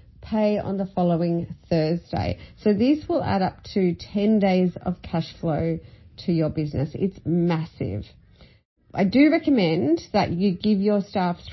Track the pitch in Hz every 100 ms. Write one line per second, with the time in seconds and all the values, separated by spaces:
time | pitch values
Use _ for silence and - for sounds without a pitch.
0 | - - - 220 214 208 - 196 190 -
1 | 180 165 175 170 - - - 165 156 170
2 | - - - - - - 214 202 247 302
3 | - 330 - 196 185 - - 208 180 170
4 | - 202 208 214 190 185 180 - 185 175
5 | - 165 165 - 170 151 165 160 - -
6 | - - - 165 156 151 151 139 151 -
7 | 196 - 151 170 170 160 160 - 92 104
8 | - - _ _ - _ _ _ _ -
9 | 190 247 302 330 320 254 170 165 277 339
10 | - 202 - 170 202 175 214 202 202 208
11 | 196 202 180 175 -